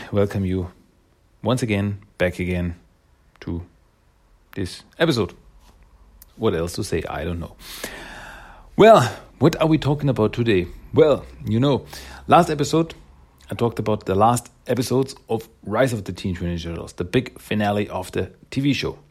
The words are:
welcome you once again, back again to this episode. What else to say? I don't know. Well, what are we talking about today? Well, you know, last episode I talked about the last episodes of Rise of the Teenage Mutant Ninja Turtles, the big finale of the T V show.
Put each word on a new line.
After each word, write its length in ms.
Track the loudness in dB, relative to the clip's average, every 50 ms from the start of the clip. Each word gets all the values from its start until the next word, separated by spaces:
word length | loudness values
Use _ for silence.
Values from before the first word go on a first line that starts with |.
| -6 -4
welcome 340 | 0 0 0 0 0 -2 -2
you 260 | -2 -2 -2 -4 -6 -12 _ _ _ _ _ _ _ _ _ _ _ _ -6 -2
once 180 | -2 -2 0
again, 380 | 0 -2 0 0 0 -2 -4 -6 -12 -12 _
back 220 | -2 -2 -2 -2 -4
again 400 | -4 -4 -2 -2 -2 -4 -6 -10 _ _ _ _ _ _ _ _ _ _ _ -16
to 220 | -10 -8 -8 -8 -10 -14 _ _ _ _ _ _ _ _ _ _ _ _ _ _ _ -14 -10
this 280 | -8 -8 -8 -10 -14 -20 -10 _
episode. 380 | 0 2 2 2 2 0 -2 -4 -14 -20 -20 _ -20 -20 -20 -20 -20 -20 _ _ -20 -20 -20 _ -20 -20 -20 -8
What 180 | -2 -2 0 0
else 180 | 0 -2 -4 -6
to 100 | -8 -6
say? 200 | -4 -4 -4 -4
I 160 | -6 -8 -8 -6
don't 160 | -6 -6 -6
know. 160 | -8 -12 -14 -18 -20 -18 -16 -14 -14 -14 -14 -14 -18 -18 -18 -18 -18 -18 -20 -20 -20 -20 -20 -20 -18 -2 4
Well, 400 | 8 10 10 10 10 8 4 -2 -10 -18 -12 -2
what 240 | 2 2 2 4 4
are 60 | 2
we 100 | 2 2
talking 320 | 2 2 0 -2 0 0 0
about 240 | 2 2 0 0 0
today? 320 | -2 0 2 2 0 0 -2 -10 -18 -10 -2
Well, 320 | 4 4 6 6 4 0 -2 -14 -16 -12 -6
you 140 | -2 0 0
know, 260 | 2 2 0 0 -4 -8 -18 -18 -18 -18 -20 -8 2
last 240 | 6 6 6 6 4
episode 460 | 0 -2 -2 0 2 0 0 0 -6 -18 -20 -20 -20 -20 -20 _ _ _ -14 -10
I 60 | -4
talked 240 | -2 -2 -2 -2 -2
about 260 | -2 -2 -2 -4 -2
the 80 | -2 2
last 380 | 4 4 4 4 2 -2 -8 _ _ -4
episodes 480 | -4 -2 -2 -2 0 0 0 0 -2 -6 -14 _ -6
of 180 | -6 -6 -6 -8 _ _ -10
Rise 300 | -4 0 0 0 0 0
of 100 | -4 -8
the 80 | -10
Teenage 300 | -10 -6 -4 -6 -4 -4
Mutant 180 | -4 -4 -4 -6
Ninja 40 | -6
Turtles, 260 | -8 -10 -10 -12 -12
the 140 | -10 -10 -6
big 340 | -2 -2 -2 -2 -2 -12 -14
finale 480 | -8 -4 -2 0 0 0 0 -2 -2
of 240 | -4 -6 -10 -10 -6
the 220 | -6 -6 -6 -6 -10 -20 -16 -8
T 80 | -6 -2
V 140 | 0 0 0
show. 260 | -2 -4 -6 -8 -10 -18 _